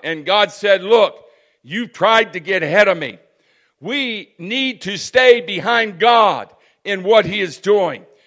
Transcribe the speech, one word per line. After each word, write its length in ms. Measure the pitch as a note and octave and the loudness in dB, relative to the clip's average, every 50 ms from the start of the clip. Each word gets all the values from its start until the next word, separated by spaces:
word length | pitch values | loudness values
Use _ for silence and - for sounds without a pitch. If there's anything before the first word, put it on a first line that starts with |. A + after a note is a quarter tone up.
| - | -10
And 220 | D#3 E3 D#3 C#3+ | -10 -10 -8 -4
God 260 | D#3+ G3 G#3 G#3 G3 | -2 0 0 0 0
said, 320 | - - G3+ G3+ G3 F#3+ F3+ | -2 -4 0 2 2 2 2
"Look, 420 | G3+ A3+ A3+ G3+ D3 - - _ _ _ _ _ _ _ _ _ | 2 4 4 4 2 0 -10 _ _ _ _ _ _ _ _ _
you've 300 | B2 E3 A3+ A#3+ - _ | -12 -8 -8 -8 -10 _
tried 400 | - F3 G#3+ A3+ A3+ A3 F#3+ D#3 | 0 2 2 4 2 2 0 -6
to 60 | F3+ | -12
get 240 | D3+ F3+ G3 F#3 D#3+ | -6 -4 -4 -2 -2
ahead 240 | D3 E3 G#3 G#3 | 0 2 2 2
of 100 | G3 F3+ | 2 2
me." 200 | E3 D3+ B2 G2+ F2 _ _ _ _ _ _ _ _ _ _ _ _ | -2 -6 -10 -12 -16 _ _ _ _ _ _ _ _ _ _ _ _
We 540 | C#3 F#3+ C4 C#4+ C4+ B3 A3 G#3 - - _ | -10 -8 -6 -6 -4 -6 -8 -10 -12 -16 _
need 440 | _ E3 F#3+ A#3 C4 C4 C4 A#3+ E3 | _ -10 -8 -6 -4 -4 -4 -6 -8
to 160 | - F#3 G3+ | -10 -10 -8
stay 440 | F#3 - - - B3+ B3+ B3+ A#3+ A#3+ | -8 -10 -2 0 2 6 6 4 4
behind 580 | - - G3 F3 - G#3+ A#3+ A#3 A3+ G#3+ F#3+ D#3+ | 2 -6 -10 -6 -4 -2 0 0 -2 -4 -4 0
God 540 | G3+ A#3+ A#3+ A#3 G#3+ G3 D#3 A#2+ G2+ - _ _ _ _ _ _ _ | 2 4 4 6 4 2 2 -2 -8 -14 _ _ _ _ _ _ _
in 200 | G3 G3+ F#3+ F3+ | -8 -8 -6 0
what 220 | G3 A3 A3 G3 | 2 2 2 2
he 160 | E3 G3 G#3 | 2 -4 -4
is 160 | F#3+ E3+ C#3 | -6 -6 -8
doing. 480 | - - F#3+ G#3 G#3 F#3 D#3+ C3+ G2+ - _ _ _ _ | -6 0 0 2 2 2 -2 -4 -10 -16 _ _ _ _